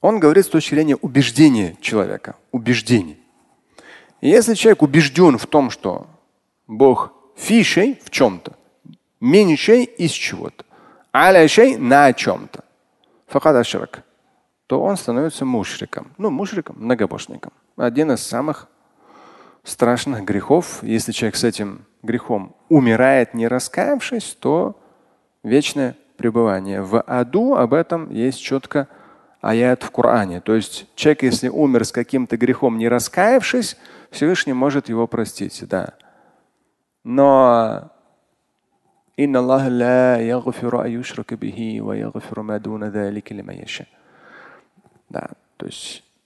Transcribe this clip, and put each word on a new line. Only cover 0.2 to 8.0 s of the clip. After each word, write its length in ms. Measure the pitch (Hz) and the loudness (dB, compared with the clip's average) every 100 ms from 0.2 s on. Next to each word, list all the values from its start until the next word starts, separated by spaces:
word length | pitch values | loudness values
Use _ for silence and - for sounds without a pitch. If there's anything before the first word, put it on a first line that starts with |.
| 156 170 190 | 4 6 4
с 20 | |
точки 260 | 165 - | 0 0
зрения 220 | 139 156 139 | 0 0 0
убеждения 800 | 175 127 127 - 160 120 92 - | 0 0 0 6 6 6 -2 -6
человека, 560 | - 110 92 50 - - _ | -4 -2 -2 -6 -12 -20 _
убеждений. 680 | 123 110 120 - 120 85 76 _ _ _ _ _ _ - - _ _ | -8 -2 -2 2 0 0 -12 _ _ _ _ _ _ -20 -20 _ _
И 80 | 139 | 4
если 260 | 202 233 | 4 4
человек 280 | 220 226 214 | 2 4 4
убеждён 560 | 147 143 147 135 180 120 | 4 4 2 4 4 4
в 80 | - | 0
том, 240 | 151 131 | 0 0
что 360 | - 101 90 - _ _ _ _ _ _ | -4 -8 -8 -12 _ _ _ _ _ _
Бог 460 | 107 135 123 - _ _ _ | 2 4 4 -2 _ _ _
фи 260 | - 226 | 0 2
шей 380 | 190 - 214 269 | 4 2 0 -2